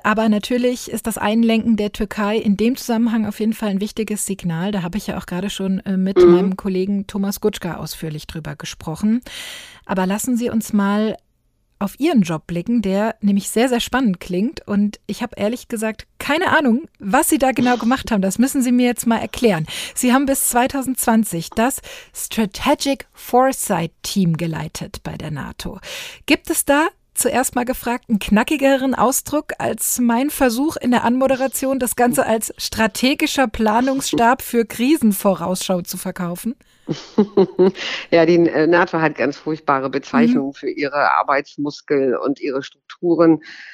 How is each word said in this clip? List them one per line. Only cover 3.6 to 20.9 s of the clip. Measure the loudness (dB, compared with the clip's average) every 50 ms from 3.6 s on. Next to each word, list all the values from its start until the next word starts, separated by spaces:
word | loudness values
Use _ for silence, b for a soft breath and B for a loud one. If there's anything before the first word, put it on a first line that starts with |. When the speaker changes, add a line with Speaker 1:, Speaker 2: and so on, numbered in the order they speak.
| -4 -4
Speaker 1:
ein | -2 -2
wichtiges | -4 -4 -4 -6 -6 -4 -6 -6 -4
Signal. | -6 -6 -6 -4 -4 -4 -2 -2 -2
Da | -2 -4 -4
habe | -4 -6 -6
ich | -6 -6
ja | -8 -8
auch | -8
gerade | -8 -6 -6 -6 -6
schon, | -6 -4 -2 -2 -2 -2
äh, | -2 -2 -2
mit | 0 0 2 4 6
Speaker 2:
Mhm. | 8 8
Speaker 1:
meinem | 8 6 4 0 -2
Kollegen | -4 -4 -4 -2 -2 -2 -2 -2 -4 -4 -6
Thomas | -6 -4 -4 -4 -4 -2
Gutschka | -2 -2 -2 -2 -6 -8 -8 -8
ausführlich | -10 -12 -10 -10 -10 -10 -10 -10 -12 -12
drüber | -12 -12 -10 -10 -12
gesprochen. | -12 -12 -14 -14 -12 -10 -10 -6 -2 0 0 0 0 B B B B B B B B B B B B B
Aber | -4 -2 -2 0
lassen | 0 -2 -2 -2 -2 -2
Sie | 0 0 -2
uns | -2 -2 -2 0
mal | 0 0 2 2 2 0 0 -2 -4 -6 _ _ _ _ _ _ _ _ _ _ _ -6
auf | -6 -6 -4 -2
Ihren | 0 2 4 4
Job | 4 2 0 -6 -6
blicken, | -6 -6 -4 -2 0 0 0
der | 0 0 0 0 0 -2 -2 _
nämlich | 0 0 2 0 0 0
sehr, | 0 2 2 2
sehr | 2 0
spannend | -2 -2 -2 0 0 0 0 -2
klingt. | -4 -4 -2 -2 -2 -2 -4 -6 -6
Und | -2 0 0 0 0 -2 -6 _
ich | -10 -8 -8
habe | -8 -8 -4
ehrlich | -4 -4 -2 -4 -6 -8 -8
gesagt | -6 -4 -4 -4 -6 -8 -14 _ _ -8
keine | -4 -2 0 0 2 2 2
Ahnung, | 4 4 4 2 2 -2 -6 _ -12
was | -2 0 2 2 4 2
Sie | 2
da | 2 2 2
genau | 2 2 2 2 2
gemacht | 2 2 0 0 2 2 2
haben. | 2 2
Das | 2 0 2 2
müssen | 0 2 2 0
Sie | 2 2
mir | 4 4 4
jetzt | 2 2 0 0
mal | 0 0 0
erklären. | -2 -6 -2 2 2 2 4 2 -2 B B B B B B
Sie | -2 2 4 4
haben | 4 4
bis | 2 0 0 0 0
zweitausendzwanzig | 2 2 2 2 0 -2 -4 -4